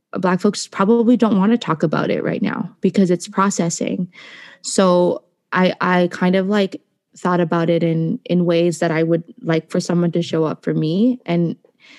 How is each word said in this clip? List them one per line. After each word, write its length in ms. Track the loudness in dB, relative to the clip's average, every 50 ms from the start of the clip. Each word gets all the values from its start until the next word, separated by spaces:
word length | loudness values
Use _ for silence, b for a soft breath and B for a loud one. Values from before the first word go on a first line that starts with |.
| _ _ -8 -4
Black 220 | -2 0 0 2
folks 260 | 0 0 -2 -2 -10 -10
probably 480 | -4 -2 2 2 4 4 4 4 4
don't 220 | 4 4 2 2 2
wanna 200 | 2 2 2 0
talk 240 | 0 -4 -2 0
about 280 | 0 0 0 0 0 -2
it 120 | -2 -2 -2
right 160 | -4 -4 -2
now 340 | -4 -4 -4 -6 -8 -10 -10 _
because 300 | -2 0 2 2 2 2
it's 160 | 2 -2 -4 -8
processing. 800 | -2 0 0 0 0 0 -2 -2 -2 -4 -4 -4 -4 -6 -6 -8 B B B B B B B B B B
So 640 | -12 -4 0 2 4 4 4 4 2 2 0 -4 _ _ _ _ _ -6
I, 220 | 0 2 2 2 0 0
I 280 | -2 0 2 2 2 0
kind 240 | 0 0 0 2 2
of, 100 | 2 0 0
like, 320 | 0 0 0 -2 -4 -12 _ _ _ _ _ _ _
thought 240 | -6 -2 -2 0 0
about 280 | 0 0 0 0 0 2
it 140 | 0 0
in, 360 | 2 0 0 0 -2 -2 -4 -6 _
in 200 | -2 0 0 2
ways 320 | 2 2 2 2 0 0 0
that 120 | -2 0
I 100 | 0 0
would 220 | 0 0 0 -2 -2 -8 -20 -10
like 260 | -4 -2 -2 -2 -2 _
for 80 | -6 -6
someone 320 | -2 0 0 0 0 0
to 100 | 0 -2
show 220 | -4 -2 -2 -2 -2
up 200 | -2 -4 -6 -6
for 80 | -4
me. 480 | -2 -2 -2 -2 0 2 2 0 0 -2 _
And, 300 | -4 -2 0 0 -2 -4 _ _ _ _ b b b b